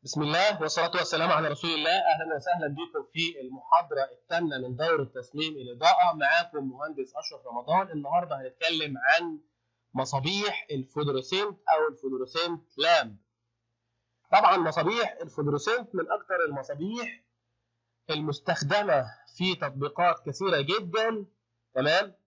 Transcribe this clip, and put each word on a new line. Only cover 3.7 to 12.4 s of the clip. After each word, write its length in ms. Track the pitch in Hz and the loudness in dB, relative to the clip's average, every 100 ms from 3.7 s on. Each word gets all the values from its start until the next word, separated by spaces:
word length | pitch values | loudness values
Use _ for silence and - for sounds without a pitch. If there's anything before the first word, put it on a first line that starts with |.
| - 147 139 135 | 2 4 -2 -2
الثامنة 460 | - _ 170 170 139 | -6 _ -2 -2 -4
من 180 | 127 127 | -6 -2
دورة 280 | 160 160 | 0 2
تصميم 500 | 135 131 123 147 156 | 0 -8 -10 -6 -6
الإضاءة. 600 | 151 123 120 160 180 180 160 | -6 -12 2 4 6 4 4
معاكم 540 | 143 165 170 151 135 | 2 2 0 -4 -6
مهندس 440 | 127 151 143 131 147 | -6 -8 -6 -8 -8
أشرف 320 | 156 139 123 | -12 -14 -10
رمضان. 440 | 120 123 175 190 | -10 0 0 0
النهاردة 440 | 156 139 170 175 139 | -6 -2 -2 0 -8
هنتكلم 520 | 131 _ 165 165 151 135 | -8 _ -2 -2 -4 -2
عن 420 | 131 160 170 156 _ _ _ _ _ | 2 2 2 -10 _ _ _ _ _
مصابيح 760 | 131 131 139 139 202 208 - - | -6 -2 -2 -2 -2 -2 -4 -6
الفلوريسنت 840 | 143 131 147 147 131 127 185 208 202 - | -8 -6 -4 -2 -2 -2 -2 -2 -4 2
أو 180 | 160 156 | 2 2
الفلوريسنت 840 | 131 135 131 127 165 | -2 -6 -6 -4 -2